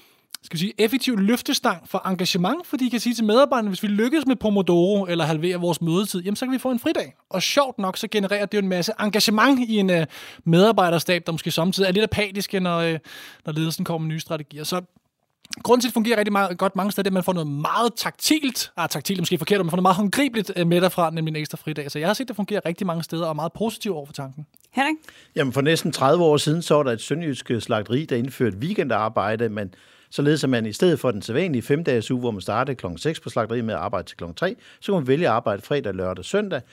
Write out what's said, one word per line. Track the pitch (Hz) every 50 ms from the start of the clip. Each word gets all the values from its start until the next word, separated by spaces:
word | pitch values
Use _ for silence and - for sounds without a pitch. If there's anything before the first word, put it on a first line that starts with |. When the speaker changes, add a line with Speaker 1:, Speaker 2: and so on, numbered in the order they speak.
| _ _ _ _ _ _ - - -
Speaker 1:
skal | - - 160
vi |
sige, | 175 208 - -
effektiv | 214 226 269 262 - 254 247 202
løftestang | 190 202 240 240 - - 277 - - 247 196 165 - -
for | - 196 - 185
engagement, | 190 175 185 170 - 185 175 185 254 349 349 -
fordi | - 247 254
I | 247
kan | 214 233
sige | - 240 240
til | 233 226
medarbejderne, | 208 208 247 285 277 277 247 220 208
"Hvis | 185 - -
vi | 208
lykkes | 208 202 220 254 285 320 269
med | 254 254
Pomodoro | 196 - 214 202 202 185 165 175 175 170 185 208 202 196
eller | 180 175 170 160
halverer | 147 160 156 156 180 180 175
vores | 175 175 165 -
mødetid, | 170 160 160 185 214 196 - 185
jamen, | 175 190 208
så | - 262
kan | 254 262
vi | 247
få | - 262
en | 262 233
fridag." | - 311 330 302 190 135 - _ _ -
Og | - 185
sjovt | - - - 277 285 262 240 -
nok, | 196 190 185 -
så | - 214
genererer | - 214 196 185 202 208 202
det | 196 - 208
jo |
en | 196 190
masse | 185 180 170 - 220 -
engagement | 208 214 185 214 196 - 208 220 226 269 285 247
i | 247 220 220 208
en, | 196 185
øh, | 180 170 160 - - - - - - - -
medarbejderstab, | 165 165 170 190 220 226 202 185 175 170 165 - - 185 170 170
der | -
måske | 165 156 - 175
samtidig | 151 - 165 190 180 - 196 190
er |
lidt | 180 202 220
apatiske, | 214 - - 208 202 190 202 190 - - 190
når, | 185 180 170 170
øh, | 170 170 165 156 - - - - - - - - -
når | - 151
ledelsen | 156 160 160 156 - 185
kommer | - 170 160 160 156
med | 156
nye | 160
strategier. | - - 170 156 151 - - 147 151
Så | - - 180 185 - _ _ _ _ _ _ _ _ _ _ _ - - - -
grunden | 214 240 254
til, | 240 254
at |
det | -
fungerer | 240 214 233 233 208
rigtig | 208 214
meget, | 208 196 196 185 180 175
godt | 196 190 -
mange | 190 185 208
steder, | 196 - 196
det | 196
er, |
at | 190
man | 190 175
får | - 180
noget | 175 160 151
meget | 143 143 151 165 165 202 233 233 226
taktilt. | - - - - - - - 302 311 302 262 - - - - _ -
Ah, | 170 151
taktilt | - 160 - - 196 180
er |
måske | 175 - 180 170
forkert, | 156 - 202 202
men | 185
man | 165
får | 151 185
noget | 185
meget | 185 185
håndgribeligt, | 170 214 196 - - 285 277 233 226 190 - 190
øh, | 185 175 170
med | 170 175
derfra, | 180 185 - - 175 160
nemlig | 160 165 160 160
en | 156
ekstra | 151 151 147 - 160
fridag. | - - 151 147 143 143
Så | - 151
jeg | 147 180
har | 214
set, | - 269 233
det | 233
fungerer | - 202 - 208 196 -
rigtig | - 175 - 208 185
mange | 165 170 156
steder, | - - 165 170
og | 160
er | 156
meget | 147 151 170 -
positiv | - 202 226 214 - - 220 185
over | 151 139
for | 143 151
tanken. | - 139 135 131 151 151 - _ _ _ _
Speaker 2:
Henrik? | - 254 277 294 311 311 - - - - - _ -
Speaker 3:
Jamen, | - 143 131 117
for | 135
næsten | 139 147 165 156 - 170
tredive | - - 135 135 156 175 175
år | 160 147 147
siden, | - 147 151 170
så | 165 - 165
var | 147 147
der | 131
et | 117 110
sønderjysk, | - - 151 156 170 156 135 - - -
øh, | 127 110
slagteri, | - - 120 107 104 - 117 120 -
der | - 143
indførte | 117 117 139 123 - 131 113 95 98
weekendarbejde, | 120 170 208 208 175 135 113 101 107 110 113 107 95 101 113 110 117 113
men | 104 107 104 92 92 - _ _ _ _ _ _
således | - - 143 143 156 147 156
at | 135
man | 127 117 113
i | 110 104
stedet | - 185 185 160 127
for | - 131
den | 120 104
sædvanlige | - - 110 139 185 185 147 120
femdages | 107 - 143 156 170 160 131 117 104 -
uge, | 131 123
hvor | 123 123
man | 107 98
startede | 87 - 104 113 131 139 135
klokken | - - 92 85 80
seks | - 151 160 -
på | - 127
slagteriet | - 127 113 101 117 123 117
med | 110 104
at | 80
arbejde | 82 104 113 95 85 -
til | - -
klokken | 90 85 85
tre, | - 165 185 233 - - - - _
så | - -
kunne | 202 180
man | 139 123
vælge | 135 151 175 143
at | 110
arbejde | 117 120 - 101 101
fredag, | - - 151 143 123 104 95
lørdag, | 92 92 92 92 90 90
søndag, | - - 196 214 196 175 135 - _